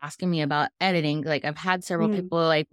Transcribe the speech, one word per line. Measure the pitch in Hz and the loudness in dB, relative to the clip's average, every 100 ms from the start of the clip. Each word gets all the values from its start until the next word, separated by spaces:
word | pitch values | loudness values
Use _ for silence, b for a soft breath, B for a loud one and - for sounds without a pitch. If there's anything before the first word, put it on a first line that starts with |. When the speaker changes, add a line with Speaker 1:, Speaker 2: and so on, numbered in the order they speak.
Speaker 1:
asking | 151 - 180 | -14 -6 -2
me | 165 | 0
about | 147 147 147 - | 0 0 -2 0
editing. | 190 180 151 151 | 0 2 0 0
Like, | 160 147 | -2 -2
I've | 147 151 | -2 -4
had | 180 185 | -2 -2
several | - 170 165 | -2 0 0
Speaker 2:
Mm. | 202 | 0
Speaker 1:
people | 180 170 | 0 2
like, | 165 156 156 | 4 4 0